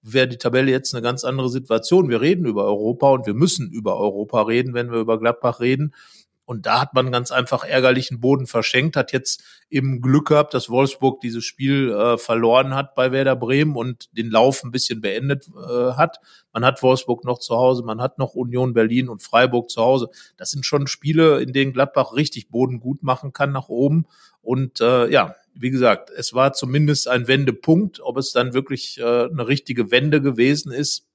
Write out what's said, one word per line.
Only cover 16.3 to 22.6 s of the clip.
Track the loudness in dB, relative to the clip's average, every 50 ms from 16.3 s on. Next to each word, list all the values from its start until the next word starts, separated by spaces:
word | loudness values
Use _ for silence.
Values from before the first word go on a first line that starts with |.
| _ _ _ _ _
Man | 0 2
hat | 2 2 4 4
Wolfsburg | 2 2 2 2 -4 -4 -4 -2
noch | -6 -6 -6
zu | -4 -4 -2
Hause, | 2 2 2 2 2 -2
man | -8 -6 -4 -4
hat | -6 _ -4
noch | -6 -6 _
Union | -8 -8 -4 -2 -2 -2 0 2
Berlin | 2 2 2 2 0 -2 -2
und | -8 -14 -14
Freiburg | 0 2 2 4 4 2 -2 -2 -4
zu | -4 -2 2
Hause. | 2 2 2 0 -4 -10 -18 -20 -20 _
Das | _ -10 -10
sind | -8 -8 -6
schon | -4 -2 -2 -2 -4
Spiele, | -8 -8 _ -2 2 4 4 4 4 4
in | 0 -2 0
denen | 0 0 0 0
Gladbach | -2 -2 0 2 -2 -2 0 0
richtig | -2 -2 -2 -4 -10 -16 _
Boden | -2 0